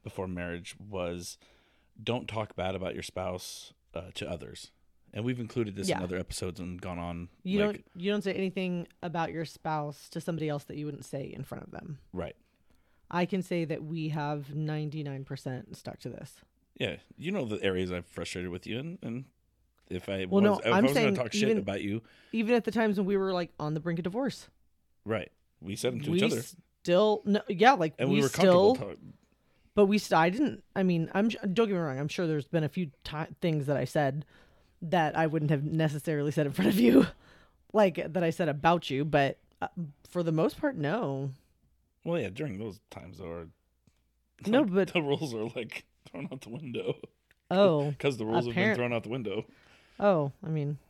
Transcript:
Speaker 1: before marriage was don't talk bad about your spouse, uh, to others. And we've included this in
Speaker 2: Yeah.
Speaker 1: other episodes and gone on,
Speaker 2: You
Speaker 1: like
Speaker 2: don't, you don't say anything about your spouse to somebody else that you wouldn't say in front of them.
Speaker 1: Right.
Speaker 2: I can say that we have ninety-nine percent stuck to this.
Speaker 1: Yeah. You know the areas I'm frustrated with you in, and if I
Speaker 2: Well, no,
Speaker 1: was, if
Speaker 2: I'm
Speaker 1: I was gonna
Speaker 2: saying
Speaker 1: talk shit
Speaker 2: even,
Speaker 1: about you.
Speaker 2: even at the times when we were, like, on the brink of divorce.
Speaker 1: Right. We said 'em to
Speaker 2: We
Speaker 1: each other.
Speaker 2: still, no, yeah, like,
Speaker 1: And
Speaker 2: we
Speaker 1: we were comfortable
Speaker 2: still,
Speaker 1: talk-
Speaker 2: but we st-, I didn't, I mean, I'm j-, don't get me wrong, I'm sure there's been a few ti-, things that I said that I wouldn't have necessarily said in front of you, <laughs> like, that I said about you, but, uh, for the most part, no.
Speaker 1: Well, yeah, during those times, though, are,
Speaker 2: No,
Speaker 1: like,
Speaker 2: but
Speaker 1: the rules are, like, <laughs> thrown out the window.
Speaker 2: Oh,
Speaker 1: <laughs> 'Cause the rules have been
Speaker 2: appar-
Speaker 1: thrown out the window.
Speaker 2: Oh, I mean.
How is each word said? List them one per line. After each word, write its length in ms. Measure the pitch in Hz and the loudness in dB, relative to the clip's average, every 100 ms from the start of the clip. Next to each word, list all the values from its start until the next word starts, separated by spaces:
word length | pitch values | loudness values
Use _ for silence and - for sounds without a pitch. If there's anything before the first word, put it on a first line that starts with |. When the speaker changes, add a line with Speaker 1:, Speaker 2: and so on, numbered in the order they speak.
Speaker 1:
before 240 | 107 - 92 | -12 -10 -8
marriage 480 | 87 87 87 - - | -6 -6 -8 -12 -18
was 580 | 101 98 87 87 87 - _ _ _ _ _ - | -10 -6 -4 -6 -10 -16 _ _ _ _ _ -10
don't 260 | 110 120 - | -4 -4 -4
talk 280 | 107 107 | -6 -6
bad 200 | - 92 | -4 -4
about 180 | 95 90 | -4 -6
your 100 | 58 | -6
spouse, 720 | - 90 92 90 - - - _ _ | -8 -6 -6 -6 -10 -14 -18 _ _
uh, 180 | - 90 | -12 -12
to 140 | - - | -10 -8
others. 420 | 85 57 57 - _ _ _ _ | -8 -10 -16 -18 _ _ _ _
And 120 | - | -6
we've 140 | 120 123 | -4 -4
included 360 | 117 127 107 | -4 -2 -2
this 140 | 98 95 | -2 -4
in 80 | - | -2
Speaker 2:
Yeah. 60 | |
Speaker 1:
other 140 | 90 90 | -2 -6
episodes 420 | 92 - 92 90 | -6 -6 -8 -6
and 200 | 90 90 | -10 -8
gone 200 | 92 87 | -8 -6
on, 300 | 87 85 85 _ | -6 -8 -10 _
Speaker 2:
You 220 | 180 202 | -2 0
Speaker 1:
like 100 | 208 208 | 0 -2
Speaker 2:
don't, 80 | _ | _
you 160 | 175 190 | -6 -2
don't 120 | 208 | -2
say 100 | 202 | -2
anything 540 | 190 190 185 185 180 170 _ | -2 -4 -2 -4 -4 -6 _
about 300 | 180 165 165 | -6 -4 -4
your 120 | 156 | -4
spouse 640 | 160 - - 156 147 143 - | -8 -8 -4 -4 -4 -10 -12
to 120 | 170 | -8
somebody 260 | 170 165 156 | -6 -4 -2
else 180 | 147 | -4
that 120 | - 147 | -6 -8
you 80 | |
wouldn't 180 | 147 143 | -8 -8
say 180 | - 139 | -10 -10
in 180 | - - | -8 -10
front 200 | 139 - | -10 -12
of 80 | - | -12
them. 260 | - - 143 - | -14 -12 -14 -10
Speaker 1:
Right. 220 | 90 82 - _ _ _ _ _ _ _ | -8 -8 -10 _ _ _ _ _ _ _
Speaker 2:
I 160 | 175 | -2
can 160 | 180 190 | 0 -2
say 240 | 180 175 | -2 -4
that 180 | 160 160 | -2 -4
we 260 | 151 165 156 | -4 -4 -4
have 440 | 151 147 147 139 | -4 -4 -4 -6
ninety-nine 720 | 147 151 151 151 156 143 135 | -4 -2 -2 -4 -6 -8 -8
percent 500 | 135 135 139 123 - | -10 -8 -8 -8 -10
stuck 240 | - - - | -14 -12 -12
to 80 | 127 | -12
this. 260 | - - - _ _ _ | -12 -16 -18 _ _ _
Speaker 1:
Yeah. 220 | - 123 78 _ - | -6 -4 -4 _ -8
You 140 | 147 | -4
know 140 | 202 | -2
the 160 | 120 107 | -2 0
areas 280 | 98 92 92 | 0 2 0
I'm 120 | 90 | -4
frustrated 480 | 85 - 85 92 90 | -6 -10 -6 -6 -6
with 160 | 90 - | -8 -6
you 100 | 110 | -8
in, 220 | 160 180 | -8 -10
and 240 | 123 120 135 _ _ _ _ _ _ | -8 -8 -10 _ _ _ _ _ _
if 180 | 90 - | -8 -4
I 180 | 98 92 | -4 2
Speaker 2:
Well, 120 | 196 | 4
no, 80 | 208 | 6
Speaker 1:
was, 80 | 196 | 4
if 60 | 113 | 4
Speaker 2:
I'm 60 | |
Speaker 1:
I 80 | 185 | 4
was 80 | 262 | 6
gonna 20 | |
Speaker 2:
saying 220 | 277 214 | 4 2
Speaker 1:
talk 180 | 196 120 | 2 -2
shit 80 | 208 208 | 0 2
Speaker 2:
even, 80 | 220 | 2
Speaker 1:
about 240 | 196 196 | 0 -4
you. 220 | 101 110 - - _ | -4 -6 -8 -20 _
Speaker 2:
even 220 | 226 220 | -2 2
at 120 | 240 | 2
the 60 | 226 | 2
times 260 | 220 220 202 | 2 2 2
when 100 | 190 | 2
we 100 | 202 | 2
were, 160 | 190 | 2
like, 180 | 180 165 - | -2 -4 -4
on 140 | 151 | -4
the 60 | 156 | -2
brink 180 | 170 165 | -2 -2
of 40 | |
divorce. 440 | 175 214 269 - - _ _ _ _ _ | -2 -2 -4 -6 -16 _ _ _ _ _
Speaker 1:
Right. 260 | 101 107 76 _ _ _ | -4 -4 -4 _ _ _
We 160 | 85 | -10
said 180 | 104 120 | -2 -2
'em 80 | 120 | -2
to 100 | 147 | 0
Speaker 2:
We 60 | 175 | 2
Speaker 1:
each 40 | 220 | 2
other. 120 | - - - _ _ | 0 -6 -16 _ _
Speaker 2:
still, 400 | - 180 214 214 | 2 4 4 2
no, 160 | 202 202 - | 2 0 0
yeah, 240 | 185 226 | 6 6
like, 220 | 269 160 - | 6 0 0
Speaker 1:
And 120 | 131 | 2
Speaker 2:
we 80 | 143 | 4
Speaker 1:
we 40 | |
were 80 | 135 | 4
comfortable 460 | - 190 175 202 | 6 8 8 8
Speaker 2:
still, 120 | 254 101 | 4 -2
Speaker 1:
talk- 80 | 80 - - _ _ _ _ _ | -10 -16 -20 _ _ _ _ _
Speaker 2:
but 140 | - 196 | 4 6
we 100 | 208 | 4
st-, 200 | - 170 | 4 4
I 100 | 170 | 4
didn't, 340 | 208 294 - _ | 4 0 0 _
I 80 | - | 0
mean, 260 | 185 170 160 | 2 2 2
I'm 140 | 190 220 | 2 2
j-, 100 | 233 | 0
don't 260 | 208 180 226 | -2 2 2
get 20 | |
me 40 | 185 | 2
wrong, 180 | 160 131 | -2 -2
I'm 80 | 147 | -4
sure 200 | - 170 | -2 0
there's 200 | 151 139 | 0 0
been 160 | 165 | 0
a 60 | 156 | 0
few 220 | - 165 _ | -2 -6 _
ti-, 300 | - 151 160 - | -10 -8 -8 -2
things 240 | 175 156 | 0 0
that 100 | 139 139 | 0 0
I 80 | |
said 400 | 139 160 139 147 - - - _ _ _ | 2 2 2 0 -8 -20 -20 _ _ _
that 360 | 165 175 156 - | 0 2 2 2
I 80 | 160 | 2
wouldn't 240 | 160 151 | 2 2
have 120 | 147 | 2
necessarily 680 | 147 160 156 147 170 151 143 | 2 2 2 0 -2 0 0
said 140 | 147 | 2
in 60 | 143 | 0
front 160 | 165 202 | 2 2
of 100 | 202 | 6
you, 280 | 233 262 175 - - - | 8 8 6 -2 -20 -20
<laughs> 340 | _ _ _ | _ _ _
like, 220 | 208 196 160 165 | 4 4 2 -4
that 100 | 180 | 0
I 60 | 165 | 0
said 180 | 160 165 | 2 -2
about 400 | 143 165 175 - | 2 4 4 2
you, 120 | 135 | -2
but, 340 | 151 143 135 - _ _ | 2 4 2 0 _ _
uh, 60 | - - 156 - - | -8 -6 -10 -12 -8
for 140 | 175 | -4
the 80 | 165 | 0
most 280 | 156 214 - | 2 2 0
part, 140 | 294 254 | -4 -2
no. 540 | 143 - 143 135 139 135 _ _ _ _ _ _ | -2 0 -2 -4 -6 -8 _ _ _ _ _ _
Speaker 1:
Well, 140 | 165 170 | -4 -2
yeah, 80 | 101 | -2
during 280 | 101 151 95 | -6 -8 -6
those 200 | 110 90 _ | -8 -12 _
times, 260 | - 90 87 | -16 -16 -14
though, 120 | 87 | -10
are, 160 | 85 82 _ _ _ _ _ _ _ _ _ - | -10 -12 _ _ _ _ _ _ _ _ _ 2
Speaker 2:
No, 140 | 247 | 4
Speaker 1:
like, 120 | 240 | 4
Speaker 2:
but 200 | 185 185 | 2 2
Speaker 1:
the 80 | 180 | 0
rules 320 | 143 143 151 | 2 0 -2
are, 160 | 113 113 | -4 -4
like, 300 | - 117 - _ _ | -6 -8 -12 _ _
<laughs> 80 | - | -16
thrown 180 | - 214 | -12 -10
out 100 | 131 | -12
the 80 | 104 | -12
window. 460 | 127 147 113 117 147 - _ _ _ _ | -12 -8 -4 -4 -4 -8 _ _ _ _
Speaker 2:
Oh, 420 | 180 202 151 147 | 6 6 6 0
Speaker 1:
<laughs> 40 | 139 | 0
'Cause 180 | 143 123 | 0 0
the 80 | |
rules 200 | 110 117 | 0 0
have 100 | 120 | 0
been 140 | 117 208 | 2 2
Speaker 2:
appar- 40 | |
Speaker 1:
thrown 180 | 190 120 | 2 0
out 100 | 117 | -2
the 60 | 104 | -2
window. 360 | 131 104 101 - _ _ - _ - | -4 -2 -4 -6 _ _ -20 _ 2
Speaker 2:
Oh, 320 | 202 175 143 - | 4 4 2 -4
I 60 | - | -4
mean. 280 | 156 143 143 | -2 -2 -4